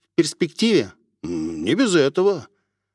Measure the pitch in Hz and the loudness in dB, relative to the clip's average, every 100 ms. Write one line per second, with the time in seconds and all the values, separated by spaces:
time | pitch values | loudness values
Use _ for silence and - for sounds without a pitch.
0 | _ - 156 - 185 - 226 185 98 - | _ -2 -2 -2 -6 0 2 2 0 -10
1 | _ _ 85 82 80 80 87 185 247 175 | _ _ -8 -6 -6 -6 -2 0 2 2
2 | 139 160 196 175 - _ _ _ _ | 2 2 0 -2 -8 _ _ _ _